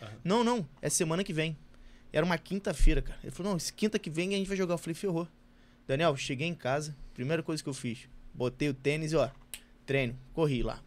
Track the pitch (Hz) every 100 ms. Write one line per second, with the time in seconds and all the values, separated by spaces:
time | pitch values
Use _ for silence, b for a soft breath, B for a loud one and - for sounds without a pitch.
0 | 107 B 170 226 233 247 147 - 147 -
1 | 160 165 202 156 160 151 - b b b
2 | b 151 180 165 - 196 208 147 160 143
3 | 127 - - - 202 170 - - 208 208
4 | 165 160 185 196 190 190 180 165 165 165
5 | 196 165 170 - b b b b - 139
6 | 165 135 - 131 170 165 123 147 151 139
7 | - - 127 175 170 156 147 131 120 110
8 | - - - - 127 - 147 143 143 156
9 | 156 160 127 - - B B - - 139
10 | 123 123 - 160 147 123 110 -